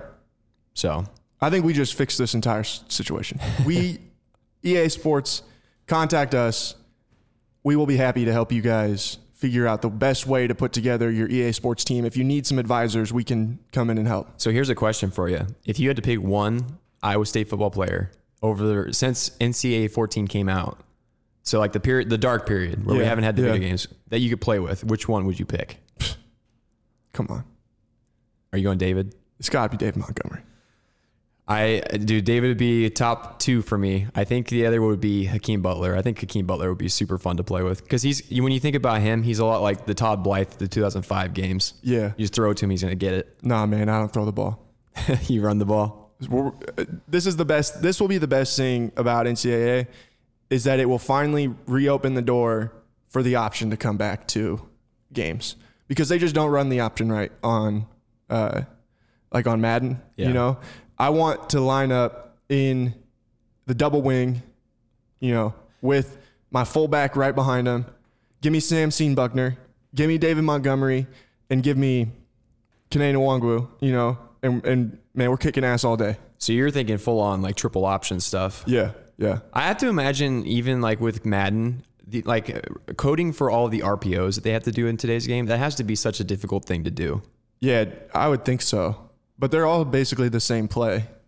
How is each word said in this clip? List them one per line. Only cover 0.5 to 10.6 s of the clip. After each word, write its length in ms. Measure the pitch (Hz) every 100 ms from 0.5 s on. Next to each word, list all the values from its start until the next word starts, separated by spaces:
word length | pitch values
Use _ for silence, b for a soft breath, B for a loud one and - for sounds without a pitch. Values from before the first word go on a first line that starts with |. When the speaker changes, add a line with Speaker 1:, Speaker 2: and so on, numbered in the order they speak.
| _ _
Speaker 1:
So 300 | - 90 78 98 - _ _
Speaker 2:
I 80 | 143
think 120 | 185 165
we 80 |
just 200 | 143 131 -
fixed 220 | 135 -
this 160 | 123
entire 280 | 120 117 107
s-, 220 | 110 - -
situation. 520 | - - - - 135 -
Speaker 1:
<laughs> 140 | - 131
Speaker 2:
We, 340 | 175 180 170 - _ _ _ _ _
E 140 | 170 180
A 120 | 160
Sports, 520 | - 156 147 139 - b b b b -
contact 480 | 165 156 165 135
us. 420 | 131 117 110 - - _ _ _ _ _ _ _ _
We 120 | 143 147
will 100 | 147
be 100 | 131
happy 280 | 127 123 113
to 60 |
help 200 | 113 113
you 100 | 117
guys 560 | 113 113 104 101 - - -
figure 320 | - 135 123 120
out 160 | 107
the 80 | 117
best 380 | 107 135 131 127
way 180 | 131 123
to 80 |
put 180 | 120